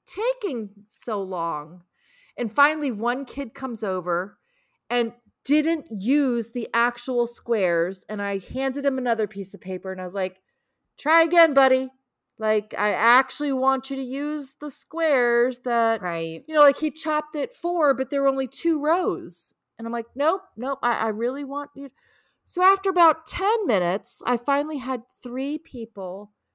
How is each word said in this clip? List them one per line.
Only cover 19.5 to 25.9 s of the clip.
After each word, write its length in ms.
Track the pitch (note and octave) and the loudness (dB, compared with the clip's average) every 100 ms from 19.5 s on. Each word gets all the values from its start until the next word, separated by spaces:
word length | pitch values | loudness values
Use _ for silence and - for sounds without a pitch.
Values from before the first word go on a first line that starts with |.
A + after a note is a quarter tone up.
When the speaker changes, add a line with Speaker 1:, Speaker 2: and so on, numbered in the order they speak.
| - _ - | -18 _ -12
Speaker 1:
And 80 | A3+ | -8
I'm 40 | |
like, 240 | A#3 A3+ C4 | -8 -8 -2
"Nope, 280 | D4 F#4 - - | 0 0 -4 -10
nope, 220 | B3+ C4+ | -8 -4
I, 100 | A#3+ | -2
I 140 | - A3+ | 0 -2
really 360 | G#3 A#3+ C#4 | -2 -4 -4
want 280 | C4+ C#4+ C#4+ | -6 -8 -10
you." 160 | - C#4 _ _ _ _ _ - | -12 -16 _ _ _ _ _ -8
So 160 | F4 | 2
after 300 | F#4 F#4+ G4 | 4 4 2
about 340 | E4+ E4+ D#4+ - | 6 6 4 -2
ten 400 | - G4 A4+ F#4 | -2 0 2 2
minutes, 560 | G3+ F3 F#3+ - - - | 2 2 -2 -4 -6 -2
I 100 | A#3 | -2
finally 400 | - C#4+ D4+ D4+ | 0 -2 -2 -6
had 240 | A#3+ B3+ - - | -6 -6 -8 -16
three 340 | B3 B3 C#4 D#4 | -10 -6 -4 -6
people, 760 | - B3 A3+ | -10 -12 -12